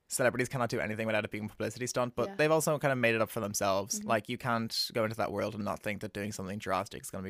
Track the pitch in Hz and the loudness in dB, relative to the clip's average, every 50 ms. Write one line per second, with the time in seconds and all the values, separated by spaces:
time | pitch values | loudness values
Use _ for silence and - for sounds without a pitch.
0 | _ _ - - 123 120 - 120 127 - - 135 120 113 - 113 73 104 110 107 | _ _ -2 4 4 4 4 4 0 0 0 0 0 0 0 0 0 -2 -2 -2
1 | 110 110 107 107 104 107 - 107 107 104 - - 107 113 - 117 123 120 - 127 | 0 2 2 2 0 0 -4 -4 -6 -6 -4 -4 -4 -4 -2 -4 -6 -2 0 0
2 | 123 123 - - 117 107 98 - 151 156 160 160 151 175 156 135 - 143 135 127 | 0 0 0 -2 -2 -2 2 2 4 4 6 4 4 2 0 2 2 2 2 4
3 | 120 117 113 113 110 104 - 117 107 101 107 - 101 101 95 98 101 117 - - | 4 4 6 4 2 0 0 -2 -2 -2 0 0 2 4 4 2 2 -2 -4 -4
4 | 208 - 117 110 101 - 123 117 - 131 117 113 113 113 - - - - - 120 | 0 2 0 0 2 -2 -6 -4 0 0 0 0 0 -2 -2 -2 -2 -2 0 0
5 | 110 107 113 113 101 - 101 101 101 104 - 107 104 101 87 - - 107 104 95 | 0 0 0 0 -2 0 0 -2 -2 -2 -2 -4 -4 -4 -4 -2 -4 -4 -4 -4
6 | - 104 - 104 101 104 107 - 95 92 98 107 - - 95 92 98 - - - | -6 -8 -6 -4 -6 -4 -4 -6 -6 -6 -6 -6 -2 0 0 0 0 -2 -8 -12
7 | - - - 95 95 | -12 -10 -10 -8 -8